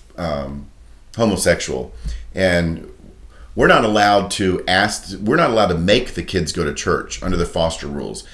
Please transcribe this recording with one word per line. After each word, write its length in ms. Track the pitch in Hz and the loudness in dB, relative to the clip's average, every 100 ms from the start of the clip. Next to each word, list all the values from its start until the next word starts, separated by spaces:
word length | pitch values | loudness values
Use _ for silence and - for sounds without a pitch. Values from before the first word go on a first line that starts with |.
| - - | -20 -8
um, 500 | 85 71 69 69 71 - - - - - | -6 -4 -6 -10 -14 -20 -20 -20 -14 0
homosexual, 760 | 113 92 90 85 - 65 64 - - - - | 2 2 2 0 0 -6 -6 -10 -8 -8 -10
and 540 | - 95 87 85 82 - - - - - - - - | 0 2 4 2 -2 -8 -18 -20 -20 -20 -20 -14 0
we're 100 | 151 | 4
not 180 | 165 | 4
allowed 460 | 113 104 104 101 92 | 4 4 4 4 2
to 300 | - 95 90 - | 0 0 0 0
ask, 500 | 92 107 - - 95 | 2 2 -2 -8 -6
we're 180 | 104 156 | 0 2
not 140 | 156 | 4
allowed 160 | 113 101 | 4 2
to 100 | 82 | 2
make 360 | 87 117 127 | 4 4 2
the 80 | - | -6
kids 300 | 82 95 78 | -2 -2 -2
go 120 | - | -2
to 80 | 76 | -4
church 480 | 71 - 76 - - | -2 -2 -2 -2 -8
under 140 | 90 90 | -2 0
the 100 | 85 | 0
foster 420 | 90 82 - 73 | 0 0 -2 -8
rules. 360 | 71 55 53 - | -6 -8 -10 -8